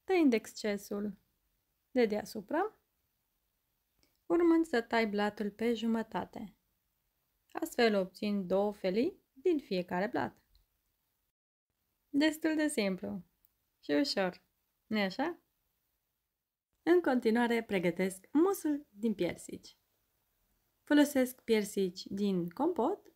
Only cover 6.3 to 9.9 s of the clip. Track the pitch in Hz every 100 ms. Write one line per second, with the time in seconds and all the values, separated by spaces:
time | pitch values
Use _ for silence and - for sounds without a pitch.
6.3 | - 214 _ _ _ _ _ _ _ _
7.3 | _ _ - 320 - 233 202 185 - 208
8.3 | 202 180 190 208 208 190 196 302 - _
9.3 | - 370 311 - 185 175